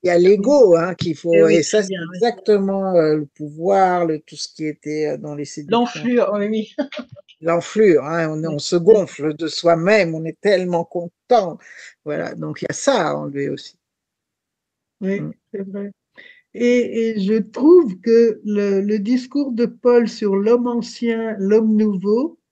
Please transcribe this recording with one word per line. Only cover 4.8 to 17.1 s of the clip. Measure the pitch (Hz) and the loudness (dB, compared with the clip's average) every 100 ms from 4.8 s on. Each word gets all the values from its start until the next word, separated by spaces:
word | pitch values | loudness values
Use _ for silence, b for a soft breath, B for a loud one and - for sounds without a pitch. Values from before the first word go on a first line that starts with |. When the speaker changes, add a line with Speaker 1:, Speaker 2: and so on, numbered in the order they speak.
| - 151 151 | -8 -4 -4
Speaker 1:
euh, | 147 | -6
dans | 147 | -10
les | 147 | -12
séductions. | 143 - 147 226 | -12 -12 -4 -2
Speaker 2:
L'enflure, | 240 254 247 240 202 | -2 -4 -2 0 0
oui, | 208 208 | -2 -2
oui. | 220 214 - | -4 -6 -8
<laughs> | 285 - 247 - _ _ | -8 -8 -16 -20 _ _
Speaker 1:
L'enflure, | 160 170 170 214 214 151 | -4 -4 -4 2 4 4
hein, | 135 165 160 | 2 -4 -4
on, | 156 | -4
Speaker 2:
Oui. | 160 | -6
Speaker 1:
on | 147 | -6
se | - 175 | -2 0
gonfle | 170 220 185 - 156 | 4 4 4 -6 -6
de | 151 160 | -6 -8
soi-même, | - 170 165 170 214 170 | -2 0 2 2 2 0
on | 160 | -4
est | 160 156 | -10 -6
tellement | 202 190 180 175 | -2 0 0 -4
content. | 170 180 175 _ _ 247 185 147 B B B B | -4 -8 -10 _ _ 2 2 -8 B B B B
Voilà, | - 147 170 | -10 -8 -8
donc | 165 156 151 | -8 -10 -8
il | |
y | - | -10
a | |
ça | - - 262 160 147 | -4 -2 0 0 -4
en | 151 | -8
lui | 139 143 | -8 -6
aussi. | 139 - _ _ _ _ _ _ _ _ _ _ _ _ _ | -8 -14 _ _ _ _ _ _ _ _ _ _ _ _ _
Speaker 3:
Oui, | 190 196 | -6 -6
Speaker 1:
Mm. | 151 - _ | -6 -12 _
Speaker 3:
c'est | 202 | -14
vrai. | 196 196 202 - _ B B B _ | -12 -12 -12 -16 _ B B B _
Et, | - 240 247 240 226 226 | -4 0 2 0 -2 -4